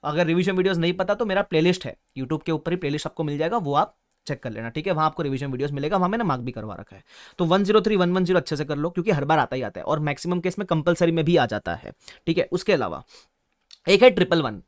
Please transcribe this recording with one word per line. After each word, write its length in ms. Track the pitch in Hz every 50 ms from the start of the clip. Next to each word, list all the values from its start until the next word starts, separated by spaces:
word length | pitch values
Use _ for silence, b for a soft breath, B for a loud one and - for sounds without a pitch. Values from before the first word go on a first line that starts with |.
| -
अगर 220 | 147 147 156 175
रिवीजन 300 | 160 165 175 185 190 190
वीडियोज 240 | 185 180 190 190 170
नहीं 140 | 165 170 180
पता 200 | 185 190 - 202
तो 120 | 214 240
मेरा 160 | 208 190 190 202
प्लेलिस्ट 420 | - - 156 160 180 175 - -
है 120 | 123 - _ _ _ _ 131
YouTube 240 | 131 123 - 226 -
के 80 | -
ऊपर 200 | 160 151 156 165
ही, 60 | 170 180
प्लेलिस्ट 300 | 190 185 143 151 - 160
आपको 160 | - - 165
मिल 140 | 151 147 143
जाएगा, 200 | 160 165 214 233
वो 160 | 180 143 143
आप 200 | 147 165 - _ _ _ _ _ _ _ -
चेक 140 | 147 127 -
कर 80 | 127
लेना, 180 | 110 110 113 117
ठीक 180 | 117 151 156 196
है? 60 | 180
वहाँ 120 | 156 156
आपको 180 | 156 151 - 160
रिवीजन 240 | 143 135 131 139 139
वीडियोज 240 | 131 127 139 143
मिलेगा, 260 | 143 139 135 - 202 190
वहाँ 120 | 180 180
मैंने 140 | 202 233 240
मार्क 180 | 185 139 127
भी 100 | 135 135
करवा 240 | 113 113 107 107 101
रखा 200 | - 104 _ -
है। 80 | 95 _ B B B B B B B
तो 60 | 180
वन 180 | 165 180 190 202
ज़ीरो 180 | 185 208 214
थ्री, 140 | - 214 214
वन 160 | 196 180 175
वन 140 | 180 185 185
ज़ीरो 140 | 170 185 180
अच्छे 160 | - - 160
से 100 | 143 151
कर 120 | 143 151 143
लो, 120 | 147 170
क्योंकि 220 | 175 - 170 -
हर 140 | 196 143 143
बार 140 | 143 160 156
आता 160 | 127 117 -
ही 60 | 131
आता 180 | 123 104 - -
है 60 | -
और 140 | - 147 151
मैक्सिमम 400 | 151 151 143 - - 170 180 180
केस 200 | 165 180 175 -
में 60 | 202 -
कंपलसरी 440 | 170 160 147 175 175 - 180 170
में 140 | 165 165 156
भी 120 | 147 175 165
आ 80 | 131
जाता 300 | 110 110 104 - - 85
है, 180 | - - - - _ B B B B B -
ठीक 100 | 165 165
है? 120 | - -
उसके 220 | - 180 - - 196
अलावा 300 | 147 120 90 80 69 67 B B B B B _ _ _ _ _ _ _ _ - _ _ -
एक 160 | 190 196 226
है 60 | 254
ट्रिपल 320 | 254 180 185 180 175 170
वन 200 | 147 123 107 98 -